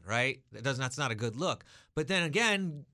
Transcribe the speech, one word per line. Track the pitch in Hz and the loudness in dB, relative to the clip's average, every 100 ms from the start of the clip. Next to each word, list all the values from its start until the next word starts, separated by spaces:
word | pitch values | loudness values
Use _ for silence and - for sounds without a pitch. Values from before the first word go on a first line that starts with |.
right? | 82 113 131 - - | -2 2 2 -2 -10
That | 113 | -6
does, | 123 127 | -2 0
that's | 127 147 | -2 -2
not | 139 | -2
a | |
good | 107 117 110 | -2 -2 0
look. | 175 - - - - | -2 -2 -8 -20 -8
But | - 151 | -4 0
then | 185 | 2
again, | 170 165 233 196 185 147 - | 2 2 4 2 0 -6 -12